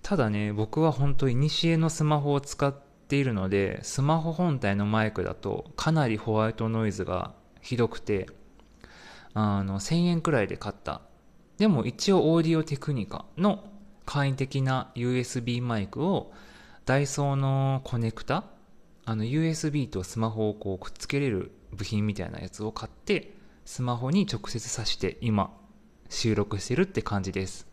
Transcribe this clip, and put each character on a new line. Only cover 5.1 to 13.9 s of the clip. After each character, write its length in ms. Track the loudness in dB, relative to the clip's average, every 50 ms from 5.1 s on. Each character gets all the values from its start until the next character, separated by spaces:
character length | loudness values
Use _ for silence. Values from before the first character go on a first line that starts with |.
| 0
ク 100 | -2 -4
だ 120 | -4 -6
と 360 | -6 -4 -4 -4 -4 -6 -8 -10
か 160 | -2 0 2
な 160 | 4 4 4
り 100 | 2 0
ホ 160 | -2 0 0 2
ワ 160 | 2 2 2
イ 40 | 0
ト 140 | -2 -2
ノ 200 | -2 0 0 0
イ 40 | -2
ズ 140 | -2 -4 -4
が 300 | -4 -2 -4 -4 -6 -10 -18 _ -20 -20 -20
ひ 160 | -8 -4 2
ど 100 | 2 2
く 140 | 0 0 -6
て、 260 | -2 -2 -2 -2 -2 -6 -12 -20 -20 -20 -20 -20 -20 -20 -20 -20 -20 -20 -20 -20 -20 -20 -20 -20 -20 -8 -2
あ 300 | 0 2 2 2 0 0
の、 160 | -2 -4 -4
千 260 | -2 0 2 2 4
円 140 | 2 2 2
く 100 | 2 2
ら 100 | 4 4
い 60 | 2
で 100 | 0 -2
買 140 | -6 -6 -8
っ 40 | -8
た。 260 | -8 -8 -8 -8 -8 -10 -20 -20 -20 _ -20 -20 -20 -20 _ 0 2
で 80 | 4
も 180 | 4 4 4 2
一 260 | -2 -4 -2 2 4
応 200 | 6 6 6 6
オ 100 | 4 4
ー 20 | 4
デ 60 | 4
ィ 80 | 2
オ 60 | 2 2
テ 140 | -2 -6
ク 140 | -4 -2 -4
ニ 160 | -2 -2 -4
カ 180 | -6 -8 -12 -12 -12 -4
の 260 | 2 2 2 2 0 -6 -18 -18 -20 -20 -20